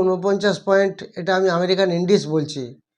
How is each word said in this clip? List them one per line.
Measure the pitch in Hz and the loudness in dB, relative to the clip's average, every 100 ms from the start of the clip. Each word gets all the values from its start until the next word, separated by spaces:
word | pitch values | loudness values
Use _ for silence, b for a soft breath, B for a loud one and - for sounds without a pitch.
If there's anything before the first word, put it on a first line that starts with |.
ঊনপঞ্চাশ | 185 185 196 196 202 190 - | 2 0 0 0 0 -2 2
পয়েন্ট, | 196 196 190 - - | 2 2 -4 -12 -8
এটা | 175 185 | -2 0
আমি | 190 170 | 2 0
আমেরিকান | 180 190 190 170 | 0 2 0 0
ইন্ডিস | 180 202 143 156 | 2 2 2 -2
বলছি, | 143 143 120 - _ | -2 -8 -12 -14 _